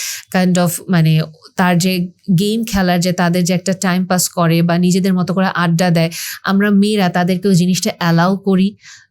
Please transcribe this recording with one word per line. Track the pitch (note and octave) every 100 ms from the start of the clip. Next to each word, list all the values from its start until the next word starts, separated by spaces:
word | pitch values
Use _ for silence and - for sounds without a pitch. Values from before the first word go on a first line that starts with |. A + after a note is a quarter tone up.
| - - -
kind | F#3+ F#3 F3+
of, | F3 E3+ -
মানে, | F3+ D#3+ D#3+ D#3 - - -
তার | F3+ F3
যে | F#3 F#3 F3 - - E3+
গেম | G#3 A3
খেলার | A3+ G3+ F3+ F3+
যে | F3+
তাদের | F3 F3 F3+
যে | F3
একটা | F3+ -
টাইম | F#3 F#3+ F3+ F3+
পাস | F3+ -
করে | - E3+ E3+
বা | E3+ E3+
নিজেদের | F3+ F#3 F#3+
মতো | F#3 E3+
করে | F3+ F#3+
আড্ডা | - F3 E3+ F#3
দেয়, | E3+ E3 E3 - -
আমরা | - G3 G#3
মেয়েরা | G3 G#3 G#3+ F3+
তাদেরকে | F3+ F3+ F#3 G3+
ওই | F3+
জিনিসটা | F3+ F3+ - -
অ্যালাউ | E3+ E3 F3 G3
করি, | G3 F#3 F#3+ G#3+ - - _